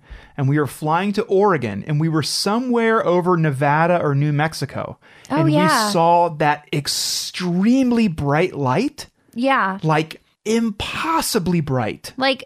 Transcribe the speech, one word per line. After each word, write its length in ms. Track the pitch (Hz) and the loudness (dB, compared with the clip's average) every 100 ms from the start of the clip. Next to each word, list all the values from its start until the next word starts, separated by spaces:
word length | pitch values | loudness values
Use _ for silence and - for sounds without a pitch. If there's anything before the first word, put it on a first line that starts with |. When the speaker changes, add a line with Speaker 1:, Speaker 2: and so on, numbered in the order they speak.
| - - - - | -16 -20 -14 -4
Speaker 1:
and 100 | 135 | 0
we 120 | 151 | 2
were 80 | 139 | 0
flying 460 | - 151 165 202 | -4 -2 0 0
to 100 | 208 | -2
Oregon, 600 | - 190 208 165 120 101 - | 0 2 4 2 -2 -6 -2
and 120 | 151 | 0
we 80 | 160 | 0
were 120 | 156 | 0
somewhere 800 | - - 196 220 254 233 226 226 | -2 -4 -2 -2 0 0 2 2
over 340 | 175 175 175 175 | 2 2 2 2
Nevada 640 | 156 131 143 151 170 175 | 2 0 2 2 2 2
or 140 | 147 | 0
New 180 | 139 151 | 0 0
Mexico. 680 | 143 156 - 135 - - - _ - - | 0 -2 -4 -8 -8 -12 -14 _ -18 -4
Speaker 2:
Oh, 60 | 285 | 0
Speaker 1:
And 140 | 330 | 2
Speaker 2:
yeah. 360 | 302 311 269 214 | 4 4 2 2
Speaker 1:
we 40 | |
saw 360 | 180 165 175 170 | 2 4 4 2
that 380 | 151 151 147 - | 0 0 0 -4
extremely 1400 | 151 139 - - - - - 180 175 208 262 254 233 220 | -6 -4 -4 -4 -6 -8 -6 -2 2 4 4 4 2 2
bright 460 | 156 143 147 185 - | 0 0 2 0 -2
light. 520 | 131 135 285 - - _ _ | -2 0 -2 -6 -18 _ _
Speaker 2:
Yeah. 460 | 233 262 262 190 190 | -4 0 0 0 -2
Speaker 1:
Like, 400 | 156 156 160 - _ _ 208 | 0 0 -2 -8 _ _ -2
impossibly 1120 | 226 226 208 - - 311 330 - 220 170 175 | 0 0 -4 -8 -6 -2 -2 -2 -2 0 0
bright. 540 | 151 127 107 - - - | 0 -2 -2 -6 -12 -4
Speaker 2:
Like, 260 | 269 262 | -4 -4